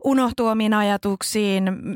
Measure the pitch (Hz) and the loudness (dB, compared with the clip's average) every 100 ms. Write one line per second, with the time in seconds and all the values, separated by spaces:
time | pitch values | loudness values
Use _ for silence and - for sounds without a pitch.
0 | 269 269 247 240 226 220 214 214 208 202 | 0 2 2 0 0 0 2 2 2 0
1 | 202 196 - 220 202 190 190 185 - | -2 -4 -4 -2 0 0 0 -4 -8